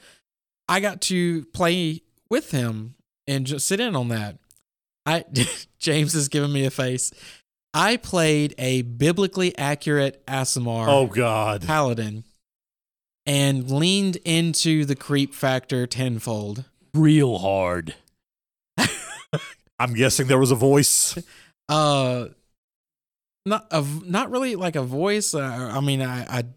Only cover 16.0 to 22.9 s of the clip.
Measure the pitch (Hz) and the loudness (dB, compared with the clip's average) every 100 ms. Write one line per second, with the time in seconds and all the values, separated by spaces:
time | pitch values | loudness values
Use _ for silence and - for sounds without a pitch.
16 | 127 113 120 107 104 104 - _ _ 156 | -4 -4 -4 -6 -6 -10 -14 _ _ 4
17 | 156 151 135 98 98 98 90 87 80 - | 6 6 4 2 2 2 2 -2 -6 -14
18 | _ _ _ _ _ _ _ - 254 - | _ _ _ _ _ _ _ -2 -2 -2
19 | 679 880 1047 - - - _ - 123 113 | -12 -16 -8 -8 -8 -20 _ -4 -2 2
20 | 120 - 131 131 127 107 135 139 139 - | 2 2 4 4 4 4 6 6 4 2
21 | - - - - _ _ - 151 151 139 | 0 -4 -14 -20 _ _ -2 2 2 2
22 | 127 123 117 - _ _ _ _ _ | 0 -2 -8 -16 _ _ _ _ _